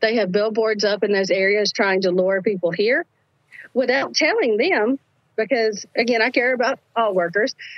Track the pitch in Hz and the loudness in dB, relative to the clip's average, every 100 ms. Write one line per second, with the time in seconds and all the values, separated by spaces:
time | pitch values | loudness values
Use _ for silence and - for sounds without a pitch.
0 | 220 233 190 202 220 220 220 214 208 202 | 0 0 0 0 0 0 -2 0 0 0
1 | 208 202 190 196 190 208 202 - 196 190 | 0 0 0 0 2 2 0 0 0 2
2 | 190 180 185 196 202 190 170 165 208 294 | 0 0 0 0 -2 -2 -2 0 0 0
3 | 349 _ _ _ _ - - 233 247 269 | -4 _ _ _ _ -20 -8 -4 0 0
4 | - - 302 453 277 214 - 294 214 269 | -2 0 0 2 0 2 2 2 0 -2
5 | _ _ _ - 214 226 220 202 - - | _ _ _ -6 -2 0 0 -2 -8 0
6 | 233 233 233 269 247 247 247 277 _ 226 | 2 2 2 2 0 0 -2 -2 _ -2
7 | 220 185 170 196 262 - - | 0 0 0 0 -2 -4 -18